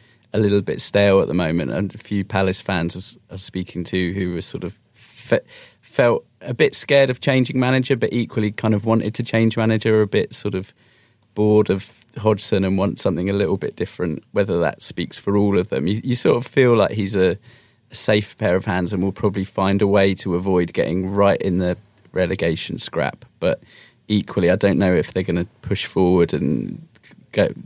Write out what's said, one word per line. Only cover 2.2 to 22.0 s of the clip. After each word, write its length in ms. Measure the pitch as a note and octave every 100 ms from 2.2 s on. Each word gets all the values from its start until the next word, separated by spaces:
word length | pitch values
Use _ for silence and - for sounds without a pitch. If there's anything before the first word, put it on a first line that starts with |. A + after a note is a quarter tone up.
Palace 360 | F#2+ G2 F#2+ F#2+
fans 340 | - F#2 E2+
I 40 | F#2
was, 200 | - - _
I 20 |
was 80 | F#2
speaking 420 | - F#2 F#2 F#2
to 280 | E2+ F#2+ F2+
who 180 | F#2+ F2+
were 60 | F2
sort 220 | - -
of 140 | F2 - _
fe-, 460 | _ - - - - - - - _
felt 420 | _ - B2 A#2 - _
a 140 | -
bit 200 | B2 D3
scared 360 | - - C#3 C3+
of 100 | B2+
changing 380 | - C3 B2 C3
manager, 360 | B2+ C3 B2+ C3
but 160 | -
equally 380 | A#2+ A2+ - G#2
kind 220 | G#2 A2+
of 120 | G#2+ A2
wanted 260 | A2+ -
to 80 | -
change 340 | A#2 A#2 A2+ A2+
manager, 420 | A2 A2 - A2
a 60 | G#2
bit 260 | G#2+ -
sort 220 | - G2+
of 180 | F#2+ G2 _ _ _ _ _ _
bored 340 | - G#2+ G#2+ G2+
of 240 | F#2+ - - _ -
Hodgson 480 | G#2 G#2 - G2+
and 140 | F#2+ F#2+
want 200 | G2 -
something 300 | G2+ D#2+ F#2
a 60 |
little 240 | G2 F#2+ F#2+
bit 180 | - -
different, 480 | - - F2 D2+ -
whether 260 | G#2 G2 F2
that 220 | E2 -
speaks 360 | - - E2+ -
for 180 | - G#2
all 220 | G2+ G2
of 100 | F#2
them. 180 | C2+ D#2
You, 140 | G#2
you 120 | - A#2+
sort 220 | - A#2+
of 80 | B2+
feel 280 | - B2+
like 180 | A#2 G2
he's 220 | A2 G2
a, 220 | G2+ F#2 F2 - - _ _ _
a 20 |
safe 420 | - - G#2+ G#2 -
pair 180 | G#2+ F#2
of 80 |
hands 280 | G#2+ F2+ F2+
and 100 | G2+
will 100 | F#2+
probably 320 | F#2+ G#2 G2
find 360 | F#2+ - F#2+ G2
a 40 | G2+
way 280 | G2+ G2
to 200 | F#2 G2 F2
avoid 360 | F#2+ F#2 E2+
getting 380 | - A#1 F2+ F#2
right 300 | G2+ G2+ -
in 180 | G2 F2+
the 180 | F2+ F2 - _